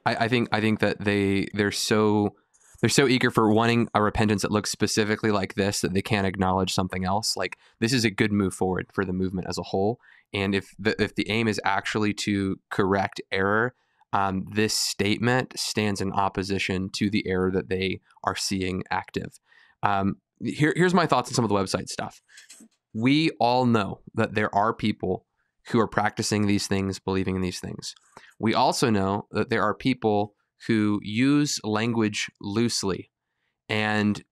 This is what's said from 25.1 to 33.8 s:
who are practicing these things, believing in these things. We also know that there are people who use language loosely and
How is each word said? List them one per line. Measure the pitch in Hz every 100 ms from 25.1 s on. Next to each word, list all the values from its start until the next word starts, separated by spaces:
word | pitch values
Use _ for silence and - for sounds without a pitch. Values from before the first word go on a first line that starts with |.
| 92 _ _ _ _ -
who | 117
are | 101
practicing | - 104 - 110 107 104
these | 101 -
things, | 98 98 92
believing | - 95 95 92
in |
these | 92 -
things. | - - - - _ - - -
We | 110
also | 110 135 180 127
know | 104 95 101 -
that | - 101
there | 113
are | 104
people | 98 131 123 110 104 104 _ _ _ -
who | 113 104 104
use | - 110 135 147 147 -
language | 107 107 117 113 107 104 - -
loosely | 101 104 120 - 98 87 - _ _ _ _ _ -
and | 107